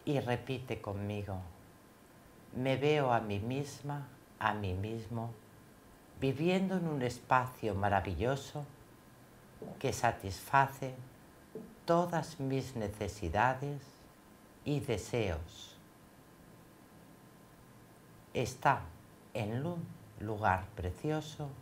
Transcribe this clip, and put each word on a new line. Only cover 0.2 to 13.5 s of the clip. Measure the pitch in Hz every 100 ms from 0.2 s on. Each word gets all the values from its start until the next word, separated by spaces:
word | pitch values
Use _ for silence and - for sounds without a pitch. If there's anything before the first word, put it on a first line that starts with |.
repite | 117 120 - 127 - 110
conmigo. | - 98 101 104 101 95 87 - - - - - - - - - -
Me | - 131 127
veo | 147 151 135
a | 117
mí | 110 101
misma, | 110 135 139 - 143 143 135 - - -
a | 107
mí | 104 98
mismo, | 90 107 113 104 117 117 113 - - - - - - - -
viviendo | 135 135 165 185 190 190
en | 165
un | 147
espacio | 123 - - 127 127 - 110
maravilloso | 98 101 98 90 82 117 139 - 151 143 - - - - - - - - - - -
que | 131
satisface | 104 117 - 98 92 - 139 135 - 131 127 - - - - - - - - -
todas | 170 175 170 151 -
mis | 135 135 120 117
necesidades | 104 - 101 - 85 98 123